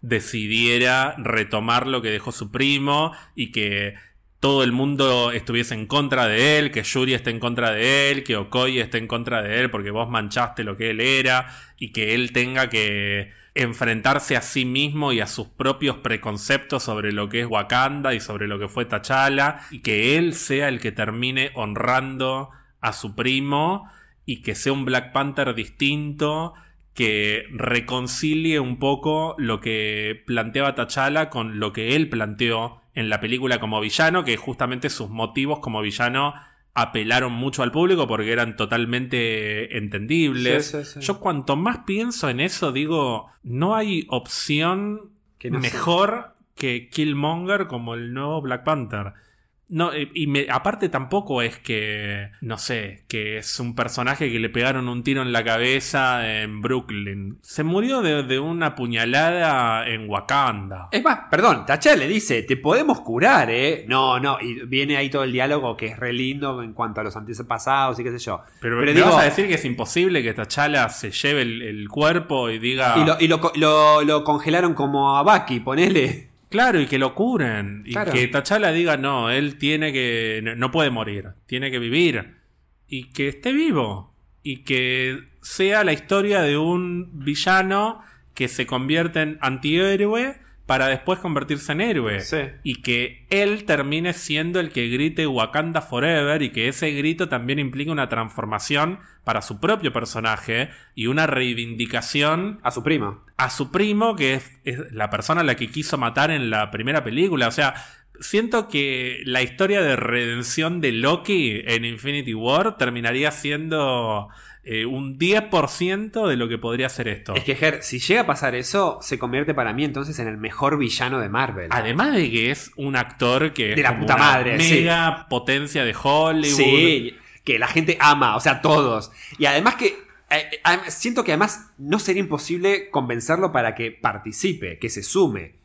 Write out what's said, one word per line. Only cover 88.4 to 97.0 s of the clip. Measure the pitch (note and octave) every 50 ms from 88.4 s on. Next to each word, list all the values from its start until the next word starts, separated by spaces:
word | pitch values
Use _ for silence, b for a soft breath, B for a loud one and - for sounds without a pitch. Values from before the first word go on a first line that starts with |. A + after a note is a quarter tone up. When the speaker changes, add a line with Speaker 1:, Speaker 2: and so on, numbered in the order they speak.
| C3 A#2+
Speaker 1:
se | - - C3
convierte | A#2+ - B2+ C3 C3+ D3+ E3 E3+ E3+ E3 E3 D#3
en | D3+ D3+ D3+
antihéroe | - C3+ C3 C3 C3 D3 D3+ E3+ F#3 G3 G3 G3 G3+ G#3 A3 A#3 B3 C4+ C#4 - b b b b b
para | - C3 C3 C3 C3+
después | C3+ C3 - - F#3 F#3
convertirse | - F3 D#3 C#3+ C#3 C#3 D3+ C#3+ D3 -
en | D3+ D#3 G3+
héroe. | A#3 G#3+ D#3 A#2+ G#2+ G#2 G2
Speaker 2:
Sí. | G2 - - D#3 C#3 C3 - - -
Speaker 1:
Y | D3 B2+ - -
que | - A#2+ A#2+ B2 B2+ B2 - - -
él | F#3+ G3 G3+ G3+ G#3 G#3+ G#3
termine | - G#3+ F#3+ C#3 C#3 D3 D#3 E3+ F3+ E3
siendo | - - - D3+ D3+ D#3+ E3+ F3+ F#3
el | F3 D#3
que | - C3+ A#2+ A#2
grite | A#2+ B2+ C#3+ D#3+ D#3 - D#3+ D3+
"Wakanda | C3+ A#2+ A2 A2+ - D3 D#3 E3 E3 D#3+ -
Forever" | - - A#2+ C3 D#3+ E3+ D#3 C#3+ C#3+ D3 D#3+ D3
y | B2
que | - A2 A2+
ese | B2 C#3 - - D#3
grito | D3 C#3